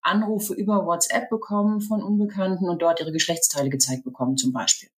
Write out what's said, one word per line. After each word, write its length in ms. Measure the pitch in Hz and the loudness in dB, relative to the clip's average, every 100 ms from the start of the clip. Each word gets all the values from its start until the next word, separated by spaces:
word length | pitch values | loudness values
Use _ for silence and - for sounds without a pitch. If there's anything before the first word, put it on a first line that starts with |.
Anrufe 520 | - 196 214 214 - | 2 0 2 -2 -2
über 320 | - 202 202 165 | -2 0 2 2
WhatsApp 440 | 170 - - - | 0 2 0 0
bekommen 520 | 220 - 208 208 214 | -4 -2 0 2 0
von 200 | 208 214 | -2 -4
Unbekannten 680 | - 208 208 196 190 180 185 | 2 2 2 0 0 0 0
und 120 | 165 | 2
dort 200 | 170 170 | 2 2
ihre 100 | 160 | 0
Geschlechtsteile 580 | 156 - 165 - 143 139 | -4 -2 0 0 0 0
gezeigt 340 | 135 135 127 | 0 0 -2
bekommen 340 | - - 127 135 | -6 -4 -2 0
zum 140 | 131 | 0
Beispiel. 380 | 117 - - - | 0 -2 -4 -8